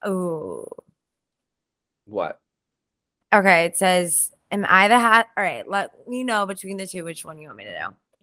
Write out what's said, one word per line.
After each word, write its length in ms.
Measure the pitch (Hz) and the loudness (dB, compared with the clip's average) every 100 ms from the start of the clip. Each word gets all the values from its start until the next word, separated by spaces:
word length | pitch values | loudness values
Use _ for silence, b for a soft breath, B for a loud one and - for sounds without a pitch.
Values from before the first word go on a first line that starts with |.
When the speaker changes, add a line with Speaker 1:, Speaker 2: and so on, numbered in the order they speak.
| 208 | -4
Speaker 1:
Ooh. 580 | 185 175 160 - 71 - - - _ _ _ _ _ _ _ _ _ _ _ _ | -2 -2 -4 -8 -10 -14 -18 -20 _ _ _ _ _ _ _ _ _ _ _ _
Speaker 2:
What? 340 | 104 - - _ _ _ _ _ _ _ _ _ | -4 -4 -6 _ _ _ _ _ _ _ _ _
Speaker 1:
Okay, 320 | 214 196 170 170 | 2 6 4 2
it 120 | - | 0
says, 540 | 190 180 175 - - - _ | 2 2 0 -2 -4 -8 _
"Am 140 | 202 - | -4 4
I 180 | 185 208 | 6 6
the 100 | 240 | 4
ha-," 260 | 233 220 226 - | 6 4 2 -2
all 80 | |
right, 240 | 185 117 - | -4 -4 -6
let 400 | 196 160 - - | -4 -6 -10 -12
me 160 | 247 | -8
know 220 | 254 214 196 | -2 -2 -2
between 320 | 196 190 196 | -6 -10 -10
the 100 | 190 | -10
two 160 | 185 | -12
which 220 | 165 160 - | -12 -14 -16
one 120 | 156 | -18
you 80 | 151 | -20
want 80 | 107 | -18
me 80 | 104 | -14
to 60 | 82 85 - _ _ | -10 -10 -12 _ _